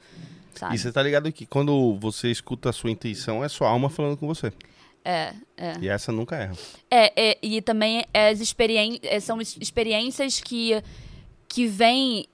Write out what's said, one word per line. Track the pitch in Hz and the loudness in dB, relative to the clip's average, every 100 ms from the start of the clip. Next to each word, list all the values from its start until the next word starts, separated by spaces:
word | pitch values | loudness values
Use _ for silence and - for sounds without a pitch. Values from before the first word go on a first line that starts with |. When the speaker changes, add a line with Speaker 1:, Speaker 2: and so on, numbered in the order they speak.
| - - - - - - | -20 -20 -20 -20 -20 -10
Speaker 1:
sabe? | 90 113 | -4 -4
Speaker 2:
E | |
você | 117 | 0
tá | 135 | 0
ligado | 139 147 156 | 2 2 0
que | - - | -4 -2
quando | 139 147 143 123 101 | 0 4 4 4 2
você | 110 - 120 | -2 -2 -2
escuta | 113 - 127 127 | -2 -4 -4 -4
a | |
sua | - 120 | -2 -4
intuição, | 107 117 101 - 110 147 | -4 -6 -6 -4 -4 -4
é | |
sua | - 123 | 0 2
alma | 120 135 | 4 2
falando | 151 147 143 | 0 -2 -2
com | 151 | -4
você. | 165 117 - - _ - _ - | -4 -6 -8 -16 _ -20 _ -4
Speaker 1:
É, | 170 156 208 269 - | -4 -4 -10 -20 -10
é. | 175 160 | -10 -6
Speaker 2:
E | 190 | -2
essa | 196 - | -2 -2
nunca | 110 117 156 | -4 -4 -6
erra. | 95 87 - - _ | -6 -8 -14 -20 _
Speaker 1:
É, | 247 214 - 220 | 6 6 4 2
é, | - | 2
e | 214 220 | -2 -2
também | 220 220 214 226 - | 0 0 0 0 0
é | 214 214 | 4 4
as | 214 | 4
experiên-, | 226 - 226 220 214 233 | -2 0 2 2 0 -4
é, | - 208 | -2 -2
são | 196 226 | -2 -6
es-, | 226 - | -6 -8
experiências | - - 226 214 247 254 269 - | -6 -2 0 0 -2 -2 -2 -4
que, | - 240 226 214 - - - - - - - | -4 -2 0 0 -2 -14 -18 -20 -20 -20 -6
que | - 233 | -2 0
vêm | 196 233 254 262 214 - | 4 4 4 0 -2 -6